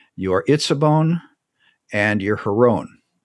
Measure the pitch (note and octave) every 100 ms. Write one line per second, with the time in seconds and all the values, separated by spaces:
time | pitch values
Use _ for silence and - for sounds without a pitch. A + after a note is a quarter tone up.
0 | _ - F#2 F#2 - D3+ - D3 G#2 D#3
1 | D#3+ E3+ - _ _ _ _ _ _ G#2
2 | G#2 G#2 F#2+ G#2 G#2+ G#2 A#2+ G2 B1+ -
3 | _ _